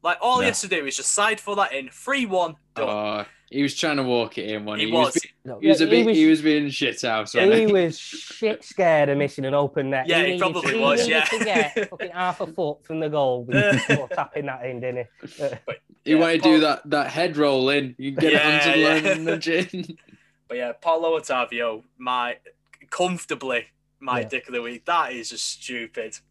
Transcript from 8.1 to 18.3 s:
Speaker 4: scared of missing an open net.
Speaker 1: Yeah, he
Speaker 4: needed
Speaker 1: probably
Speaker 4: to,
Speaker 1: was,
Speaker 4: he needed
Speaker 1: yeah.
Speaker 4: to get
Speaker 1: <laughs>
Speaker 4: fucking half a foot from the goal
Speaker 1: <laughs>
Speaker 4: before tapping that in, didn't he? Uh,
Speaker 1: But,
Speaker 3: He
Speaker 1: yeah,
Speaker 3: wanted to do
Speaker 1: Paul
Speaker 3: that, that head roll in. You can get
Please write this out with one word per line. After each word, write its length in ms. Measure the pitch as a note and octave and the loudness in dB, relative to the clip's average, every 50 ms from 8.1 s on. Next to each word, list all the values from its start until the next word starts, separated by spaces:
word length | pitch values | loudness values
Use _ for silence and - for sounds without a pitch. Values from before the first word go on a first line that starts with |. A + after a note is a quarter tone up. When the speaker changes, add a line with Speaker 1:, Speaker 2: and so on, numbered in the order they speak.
| - D#3+ - - - - - G#3+ G#3+ - - | -14 -14 -14 -16 -10 -4 -2 -2 -2 -4 -8
Speaker 4:
scared 460 | - - - F#3+ E3+ D#3+ D3+ D3 C#3 | -14 -4 0 2 4 6 4 4 4
of 80 | C#3 C#3+ | 2 0
missing 260 | C#3+ C#3 - - C3+ | 0 -2 -2 -4 -4
an 80 | C3 C3+ | 0 2
open 380 | C#3+ C#3+ C#3 - D#3 C#3 C3+ | 2 0 0 0 -4 -2 -2
net. 160 | C#3 C3+ B2+ E3 | -2 -2 0 0
Speaker 1:
Yeah, 100 | E3+ E3 | 2 2
he 20 | D#3 | 2
Speaker 4:
needed 160 | C#3+ F3+ F3+ | 0 0 0
Speaker 1:
probably 320 | F#3 F#3 F3+ F3+ D#3+ - - | -2 -2 -2 -2 -4 -2 -2
Speaker 4:
to, 60 | - | 0
Speaker 1:
was, 260 | - C#3 - - A#3+ | 2 2 2 2 2
Speaker 4:
he 80 | - D#3+ | 2 2
needed 140 | D#3+ D#3 - | 2 2 0
Speaker 1:
yeah. 320 | A3 A3+ A3 G#3+ - A#3 G#3+ - | 0 -2 -2 0 2 2 0 0
Speaker 4:
to 40 | - | 0
get 140 | A3+ G3+ F#3+ | -4 -4 -4
Speaker 1:
<laughs> 20 | |
Speaker 4:
fucking 200 | - D#3+ G#3 F3+ | -6 -12 -12 -10
half 300 | E3+ F3 F#3 F3+ F3 - | -6 -4 -4 -4 -2 -4
a 60 | G3 D#3+ | -8 -8
foot 360 | D#3+ - F3+ D3 D3 _ _ | -4 -4 -4 -4 -4 _ _
from 160 | _ D#3+ D#3+ | _ -6 -4
the 100 | D#3+ D3+ | -4 -2
goal 340 | D3+ D3 C#3+ C3 B2+ B2 A#2+ | 0 0 2 2 0 -2 -4
Speaker 1:
<laughs> 60 | A#2+ | 0
Speaker 4:
before 560 | B2 G3+ G#3 G3+ G3+ - - - A3+ - C3+ B2 | 2 2 4 4 2 2 2 2 0 0 0 -4
tapping 380 | F#3 - D3 - - D3+ C#3+ C#3 | -4 -6 -6 -6 -6 -8 -8 -8
that 180 | C3 C3 B2 | -8 -8 -8
in, 140 | C3 B2+ A#2+ | -8 -8 -6
didn't 280 | A#2+ B2+ B2 B2 A#2 - _ _ - - - - | -6 -6 -6 -6 -8 -10 _ _ -20 -20 -12 -6
he? 60 | D3 | -6
Uh, 60 | C#3 A#2+ A#2 _ - | -6 -6 -8 _ -12
Speaker 1:
But, 100 | A2+ - _ _ - _ _ | -12 -12 _ _ -20 _ _
Speaker 3:
He 80 | - D#3 | 2 4
Speaker 1:
yeah, 40 | D#3 | 4
Speaker 3:
wanted 200 | E3 E3 E3 E3 | 4 4 2 4
to 120 | D#3+ E3 | 4 6
do 0 | D#3 | 6
Speaker 1:
Paul 60 | D#3 | 6
Speaker 3:
that, 280 | D#3 D3+ C#3 - - D3 | 6 4 0 -2 -4 -2
that 180 | C#3+ D3 C#3 C3+ | -2 -2 -2 -2
head 260 | - D#3 E3+ F3+ D#3 D3 | -2 -2 -2 -2 0 2
roll 320 | D3+ C#3+ C#3 C3 B2+ C3+ | 2 2 2 2 2 2
in. 240 | C#3+ C#3+ C#3 C3 B2 _ | 2 0 0 -4 -8 _
You 140 | C3+ C#3 C#3 | -8 -8 -2
can 80 | C3 | 0
get 120 | D#3+ D#3+ | 2 4